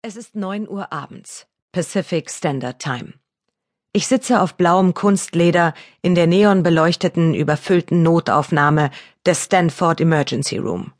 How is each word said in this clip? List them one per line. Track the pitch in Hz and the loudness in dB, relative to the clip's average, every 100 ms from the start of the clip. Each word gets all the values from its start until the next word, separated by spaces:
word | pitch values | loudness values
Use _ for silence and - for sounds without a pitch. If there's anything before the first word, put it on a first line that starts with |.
Es | 233 202 | -14 -16
ist | 233 214 | -14 -10
neun | 190 202 214 | -8 -8 -8
Uhr | 196 190 | -10 -10
abends, | 156 - - - - - _ _ | -12 -12 -18 -20 -20 -20 _ _
Pacific | - 165 202 - 170 - | -6 -4 -4 -4 -6 -6
Standard | - 165 139 123 127 | -6 -4 -4 -6 -8
Time. | 151 120 - - _ _ _ _ _ _ _ | -8 -8 -10 -20 _ _ _ _ _ _ _
Ich | 208 - | -4 0
sitze | 254 - 240 | -2 2 2
auf | 190 - | 2 0
blauem | 175 180 190 | 2 4 2
Kunstleder | 170 202 196 - 170 170 175 170 160 - _ | 2 0 0 -2 2 2 4 2 -2 -20 _
in | - 175 | 0 2
der | 170 | 4
neonbeleuchteten, | 180 208 190 170 165 160 170 180 170 165 | 4 4 4 2 2 2 0 -2 0 0
überfüllten | 90 147 151 - 180 165 175 | 0 0 -2 0 0 2 0
Notaufnahme | 165 170 - 143 147 151 147 151 147 - - _ - | 2 2 2 0 0 0 2 2 0 -4 -20 _ -2
des | 165 - | -2 0
Stanford | 185 170 - 170 165 | 0 0 0 -2 0
Emergency | 165 160 139 - 143 - | 2 2 0 -4 -6 -6
Room. | 98 87 - | -6 -8 -10